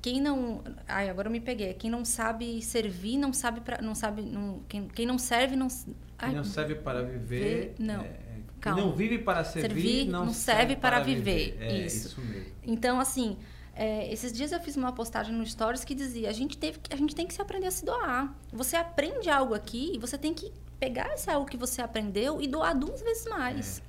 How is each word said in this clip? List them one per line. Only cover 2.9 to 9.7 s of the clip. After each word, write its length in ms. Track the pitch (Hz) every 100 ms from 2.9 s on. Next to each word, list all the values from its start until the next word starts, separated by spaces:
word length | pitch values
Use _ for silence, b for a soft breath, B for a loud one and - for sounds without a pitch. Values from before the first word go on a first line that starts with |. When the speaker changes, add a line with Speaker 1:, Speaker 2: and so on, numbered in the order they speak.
| 180 196 269
Speaker 1:
não 160 | 277
sabe 280 | 262 247 226
pra, 200 | 226 233
não 120 | 220 214
sabe, 260 | 220 208
não, 400 | 208 202 202 196 -
quem, 200 | 208 196
quem 180 | - 233
não 120 | 254
serve, 380 | - 233 262 262
não 100 | 262
s-, 180 | - -
Speaker 2:
Quem 100 | - - -
Speaker 1:
ai, 140 | 240
Speaker 2:
não 100 | 147
serve 320 | 170 - 151 151
para 280 | 139 123
viver, 720 | 127 123 110 123 202 233 - -
Speaker 1:
ve-, 60 |
não, 180 | 220 208
Speaker 2:
é, 60 | -
é, 160 | - -
quem 100 | 110 - -
Speaker 1:
calma. 200 | 214 190
Speaker 2:
não 100 | 196
vive 260 | 139 220 240
para 240 | - 170
servir, 260 | 160 165
Speaker 1:
Servir, 360 | 214